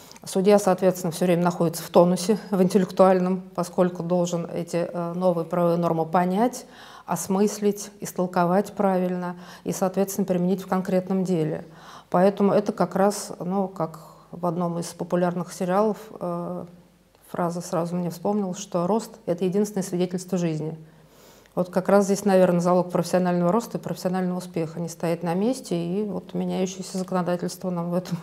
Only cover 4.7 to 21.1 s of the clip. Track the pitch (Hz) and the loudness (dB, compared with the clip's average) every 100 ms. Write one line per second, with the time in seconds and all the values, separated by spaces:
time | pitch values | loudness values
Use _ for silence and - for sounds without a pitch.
4.7 | 170 170 175 170 170 185 170 165 175 175 | -4 -4 -4 -6 0 2 2 0 2 2
5.7 | 170 170 165 160 180 180 185 240 - - | 4 2 0 0 2 2 2 0 -2 -14
6.7 | - - - - 170 - 190 208 208 208 | -20 -20 -16 -8 -6 -2 2 2 0 -2
7.7 | 202 - - - - 180 185 175 185 208 | -2 -6 -12 -8 -4 -2 2 2 2 0
8.7 | - 196 185 185 180 180 180 - - - | 0 2 2 0 -2 -6 -10 -14 -12 -6
9.7 | 170 185 185 190 202 190 180 180 190 - | -2 -2 0 -2 0 0 0 0 0 -2
10.7 | 185 185 185 185 190 180 175 156 165 - | -2 0 0 0 -2 0 0 -2 -4 -10
11.7 | - - - - 175 190 196 202 185 202 | -20 -20 -20 -2 4 4 4 4 2 2
12.7 | 208 175 190 196 202 - - 175 196 190 | 0 0 2 2 0 -6 -8 -4 -2 -2
13.7 | 190 160 - - - - 175 175 165 175 | -4 -8 -8 -20 -20 -18 -6 -4 -2 -2
14.7 | 170 170 - 180 180 180 175 170 - 180 | -4 -6 -8 -2 0 2 0 -6 -6 0
15.7 | 185 220 196 - - 175 170 175 180 175 | 2 2 -2 -8 -10 -8 -6 -6 -8 -12
16.7 | - - _ _ _ - - 175 175 170 | -18 -20 _ _ _ -10 -4 -2 -4 -4
17.7 | 170 170 180 175 156 202 208 190 - - | -4 -2 -2 -4 -4 -2 0 -2 -6 -4
18.7 | 180 175 220 220 - - 170 190 190 208 | -2 2 0 -2 -8 -4 -2 0 0 0
19.7 | 202 185 180 180 180 - 185 170 156 156 | -2 -4 -2 -2 -2 -4 -2 0 -2 -4
20.7 | 160 - - - | -8 -14 -20 -20